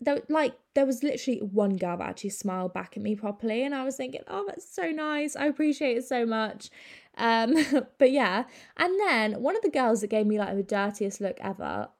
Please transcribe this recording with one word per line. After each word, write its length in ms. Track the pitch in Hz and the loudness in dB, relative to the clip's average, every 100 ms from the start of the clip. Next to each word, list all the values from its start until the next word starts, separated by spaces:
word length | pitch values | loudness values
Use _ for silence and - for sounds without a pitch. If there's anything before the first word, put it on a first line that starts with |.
there, 220 | 247 285 - | -2 -2 0
like, 240 | 311 277 - _ | 0 0 -2 _
there 140 | - 269 | 0 2
was 160 | 247 | 2
literally 380 | 285 - - 240 | -2 -2 -2 -2
one 360 | 208 202 202 190 | 0 2 2 0
girl 220 | 180 175 | -2 -2
that 100 | - | -6
actually 220 | 185 202 | -6 -8
smiled 420 | 196 202 185 185 | -6 -4 -4 -4
back 240 | 185 180 - | -6 -10 -8
at 60 | |
me 120 | 208 | -4
properly. 480 | 208 208 208 226 220 | -4 -4 -4 -4 -2
And 120 | 269 | -2
I 100 | 277 | -2
was 120 | 262 262 | -4 -6
thinking, 260 | 254 269 - | -8 -8 -8
"Oh, 180 | 392 403 | -6 -6
that's 200 | - - | -8 -12
so 240 | - 339 | -6 -4
nice. 460 | 311 302 294 294 - | -2 -4 -2 -4 -2
I 80 | |
appreciate 540 | 294 277 302 285 285 240 | -2 2 0 2 0 0
it 60 | |
so 200 | 262 254 | -2 -2
much." 460 | 233 220 214 - - - - - _ - | 0 0 -2 -6 -16 -20 -20 -20 _ -2
Um, 360 | 226 226 226 | 2 2 4
<laughs> 440 | 311 277 269 - _ | 4 4 2 0 _
but 120 | 262 | 6
yeah. 340 | 277 214 190 254 - - - | 6 2 0 -2 -10 -20 -2
And 200 | 349 381 | 0 2
then 440 | 403 247 214 208 | 2 4 2 0
one 120 | 262 | 0
of 80 | 415 | 0
the 80 | 403 | 0
girls 300 | 302 247 220 | 2 4 2
that 80 | 202 | 2
gave 180 | 220 208 | 2 2
me, 120 | 214 | 2
like, 180 | 196 196 | 0 -2
the 60 | |
dirtiest 580 | 196 208 202 202 196 - | -2 0 -2 -2 -4 -2
look 160 | 196 - | -6 -4
ever 520 | - 196 71 92 104 _ | -6 -6 -6 -4 -8 _